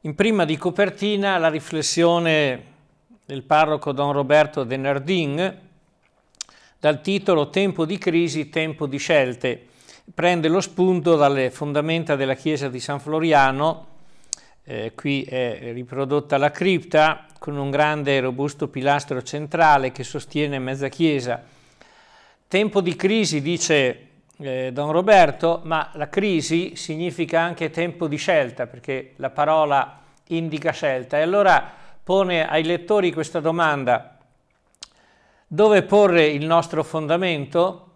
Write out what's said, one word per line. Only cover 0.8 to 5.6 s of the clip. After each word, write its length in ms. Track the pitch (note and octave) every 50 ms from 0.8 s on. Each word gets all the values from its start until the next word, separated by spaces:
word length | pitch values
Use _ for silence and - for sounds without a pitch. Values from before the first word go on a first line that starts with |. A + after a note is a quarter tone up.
| G3+ F#3 F3+ - G3 G#3 G#3 G3 G3 G3 F#3+ F3
la 100 | D#3+ E3
riflessione 1300 | D3+ D3+ D3+ - D#3+ D#3 C#3+ - - E3 E3+ E3+ E3+ E3+ E3+ E3 D#3 D#3 D3 C3+ B2+ - - - _ _ _ _ _ _ _ _ - _ _ -
del 140 | C#3 C3+ B2+
parroco 480 | - D#3 D3+ D#3 D#3 D#3 C#3+ - D3+
Don 200 | C3+ C3+ C#3+ C#3+
Roberto 520 | C#3+ C#3+ C#3 C3 D3 D3+ D3+ D3 - D3 C3
De 120 | A2+ C3
Nardin, 840 | C3+ C3+ C#3 C#3 C3+ C3+ D#3+ F#3+ F3 D#3+ C#3 C#3 D#3 F#3 F#3+ F#3 -